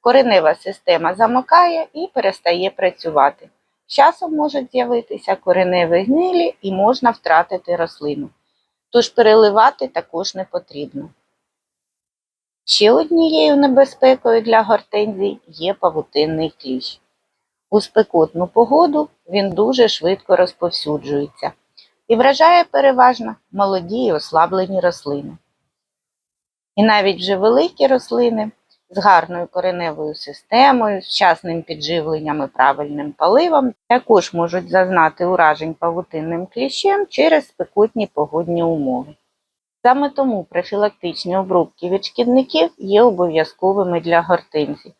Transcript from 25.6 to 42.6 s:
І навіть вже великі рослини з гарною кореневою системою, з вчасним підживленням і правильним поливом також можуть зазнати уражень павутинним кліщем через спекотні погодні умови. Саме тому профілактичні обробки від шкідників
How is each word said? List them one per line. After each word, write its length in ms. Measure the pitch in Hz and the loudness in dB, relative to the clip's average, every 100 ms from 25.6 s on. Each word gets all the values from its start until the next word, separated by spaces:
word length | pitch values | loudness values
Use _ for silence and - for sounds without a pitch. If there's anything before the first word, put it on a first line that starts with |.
| _ _ _ _ _ _ _ _ _ _ _ - | _ _ _ _ _ _ _ _ _ _ _ 0
І 60 | |
навіть 380 | 214 214 196 185 | 2 4 2 -2
вже 160 | 180 196 | -2 0
великі 500 | 208 247 349 _ 269 | 2 2 0 _ 0
рослини 640 | 262 - 233 240 226 214 - _ _ _ | 0 -2 -2 0 0 -6 -10 _ _ _
з 80 | 180 | -2
гарною 480 | 196 180 165 175 170 | 4 4 2 -8 -8
кореневою 680 | 175 180 175 170 156 151 | -4 -4 -4 -6 -6 -10
системою, 880 | 156 - 143 _ 226 277 262 214 196 | -10 -16 -18 _ 4 4 4 0 -4
з 40 | - | -6
вчасним 560 | - 190 165 180 165 | 0 0 0 -2 -8
підживленням 800 | 165 156 151 170 156 156 151 151 | -8 -12 -6 -4 -4 -6 -4 -6
і 40 | 135 | -6
правильним 640 | - 131 143 147 147 147 | 0 0 0 -6 -8 -10
поливом 600 | 143 160 226 339 311 262 - _ | -2 2 2 2 0 -2 -6 _
також 460 | 240 - 214 170 | -2 2 0 0
можуть 360 | 170 170 175 175 | -4 -4 -4 -2
зазнати 560 | 180 185 185 160 - 180 | 0 0 2 0 0 -2
уражень 480 | 180 160 151 160 | 2 2 0 -6
павутинним 720 | 156 170 170 175 160 160 170 185 | -6 -6 -6 -8 -10 -8 -8 -8
кліщем 600 | - 269 - 392 403 392 | -8 -8 -4 -2 -2 -4
через 420 | - 302 311 285 | 0 2 2 -2
спекотні 580 | _ 175 - 220 233 208 | _ -8 0 0 0 -6
погодні 560 | - 147 156 170 170 | -4 -4 -4 -4 -2
умови. 520 | 165 160 135 127 143 151 _ _ _ _ _ _ | -2 -2 -4 -4 -8 -20 _ _ _ _ _ _
Саме 280 | 240 262 285 | 0 0 -2
тому 340 | 277 269 214 | -4 -4 -4
профілактичні 920 | 175 170 175 202 208 _ 175 156 180 185 | -6 -8 -6 -4 -4 _ -12 -10 -6 -4
обробки 520 | 190 180 160 _ 175 | 0 0 -2 _ -6
від 160 | 190 | -4
шкідників 640 | - - 240 247 269 311 | -6 -4 0 0 0 -2